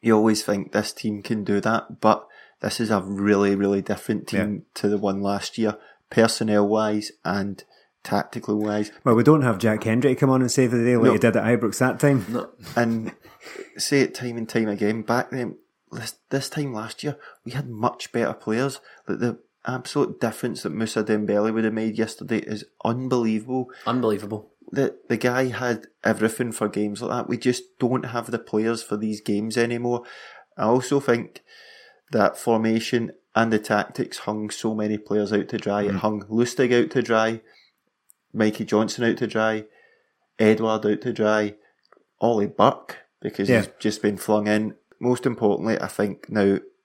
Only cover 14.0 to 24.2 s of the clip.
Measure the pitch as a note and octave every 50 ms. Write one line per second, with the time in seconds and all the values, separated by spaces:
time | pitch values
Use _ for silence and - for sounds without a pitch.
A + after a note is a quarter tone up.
14 | B2+ - - - B2+ B2 A#2 A#2 A2+ A2 - A#2 A2 G#2+ G2+ G2+ G#2 G#2 A2 A2+
15 | G#2+ - A#2 B2 B2+ - - C3 A#2+ G2+ - - _ _ _ _ _ _ - A#2+
16 | A2+ A2 - _ _ _ - C#3 C3+ - - D#3 D3 C#3 A#2+ G#2+ A2 A2+ - -
17 | - D3 C#3 - - - - _ _ B2 A#2+ C3 B2 B2 A#2 G#2+ A2+ B2 - -
18 | - - - A#2+ A2+ C#2 - - - - A2 A2+ C3 C#3 C3 - _ - - -
19 | _ - F#2+ - - A#2+ - - _ _ _ _ _ - B2+ B2+ B2 - - D3
20 | C#3 - E3 - - A2+ A2 - - B2 - - - - - A2 A2+ A2 - A2+
21 | G#2+ G#2+ A2 G#2+ G#2+ G#2 G#2 G#2 G#2 A2+ A2 A2+ A2 A2 A2 A2 A2 A2 G#2+ A2
22 | A2 G#2+ - - - - A#2 G#2 - - A#2 G#2 - _ _ _ - A2 A#2 B2
23 | B2+ B2+ B2+ B2 A#2 A2+ A2 G#2+ G#2+ B2 B2+ C3 B2+ - - - - A2+ A#2+ B2+
24 | A#2+ A2 G#2 F#2+